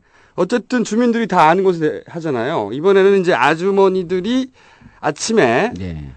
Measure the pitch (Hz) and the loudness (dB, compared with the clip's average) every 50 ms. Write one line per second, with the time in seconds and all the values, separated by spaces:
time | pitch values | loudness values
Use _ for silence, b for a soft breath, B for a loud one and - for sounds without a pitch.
0 | b b b b b b b b 180 180 240 240 - - - 247 214 - 214 220 | b b b b b b b b -4 -2 -2 -4 -4 -2 -4 -4 -2 -2 0 0
1 | 247 240 226 233 226 185 - 180 160 156 170 190 190 190 180 165 160 151 104 95 | 0 0 0 0 -2 0 2 4 4 4 4 4 2 0 0 0 -2 -2 -4 -4
2 | - - - 170 156 165 139 117 113 131 165 143 107 101 110 139 156 196 196 196 | -10 -12 -14 -10 -8 -6 -4 -4 -4 -4 -4 -4 -4 -4 -6 -2 0 2 4 4
3 | 190 196 202 196 180 165 170 117 123 143 160 160 175 196 196 196 196 190 185 190 | 4 4 4 4 2 2 2 2 2 2 2 0 0 -2 2 2 2 2 2 0
4 | 185 165 185 185 175 214 247 262 262 262 b b b b b b b b b b | -4 -4 -4 -4 -2 -2 -2 -2 -2 -4 b b b b b b b b b b
5 | - 147 151 - - - 220 220 160 123 117 135 180 240 240 - 95 90 85 76 | -6 -6 -6 -6 -6 -2 0 2 2 2 2 0 0 -2 -4 -8 -10 -10 -10 -10
6 | 73 67 64 | -12 -14 -18